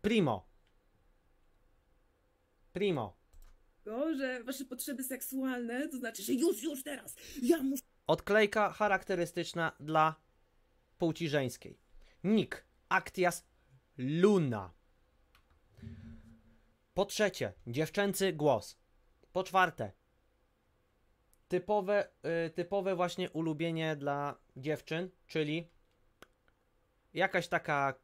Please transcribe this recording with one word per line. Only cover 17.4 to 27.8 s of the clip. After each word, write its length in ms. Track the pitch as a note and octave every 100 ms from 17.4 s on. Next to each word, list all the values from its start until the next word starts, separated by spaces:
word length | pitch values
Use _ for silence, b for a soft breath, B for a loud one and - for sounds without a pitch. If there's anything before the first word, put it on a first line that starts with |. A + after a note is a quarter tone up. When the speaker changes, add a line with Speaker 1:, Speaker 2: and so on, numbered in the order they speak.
| G#2+ - -
Speaker 1:
dziewczęcy 640 | B2 D#3+ - G3+ F#3+ F#3+
głos. 440 | D#3+ D3 A2+ - - _ _ _ _ _
Po 100 | F3+
czwarte, 480 | F#3 F#3 F3+ - G#2+ - _ _ _ _ _ _ _ _ _ _ _ _ _ _ _
typowe, 600 | F3+ F3+ G#3 F#3 G3+ - _ D3+ E3+ E3
y, 20 |
typowe 460 | E3 E3+ G3+ F#3+
właśnie 340 | F3 F3 - F3+
ulubienie 680 | D#3 E3 D3 E3 E3 D#3+
dla 440 | D3+ C#3 C#3+ C#3+ - _ -
dziewczyn, 520 | C#3 D3 - D#3+ F3+ _ _
czyli 400 | D#3+ D3+ D#3 E3 _ _ _ _ _ - _ _ _ _ _ _ _ _
jakaś 340 | D#3+ F#3 F#3 F3
taka 460 | E3+ - C#3+